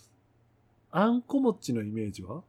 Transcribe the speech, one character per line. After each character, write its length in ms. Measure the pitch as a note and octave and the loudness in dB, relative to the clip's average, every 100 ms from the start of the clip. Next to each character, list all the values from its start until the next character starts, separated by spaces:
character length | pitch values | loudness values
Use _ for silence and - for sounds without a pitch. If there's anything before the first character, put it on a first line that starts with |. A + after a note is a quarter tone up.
| - _ _ _ _ _ _ _ _ | -20 _ _ _ _ _ _ _ _
あ 160 | D#3+ G#3+ | 2 4
ん 140 | A#3+ | 2
こ 180 | - C#4 | 0 2
餅 340 | C4 G#3+ - | 2 0 -2
の 100 | A#2+ | -2
イ 80 | G#2 | -2
メ 140 | G#2+ G#2+ | -4 -4
ー 60 | |
ジ 120 | G2+ | -6
は？ 200 | F#2 C3+ | -10 -10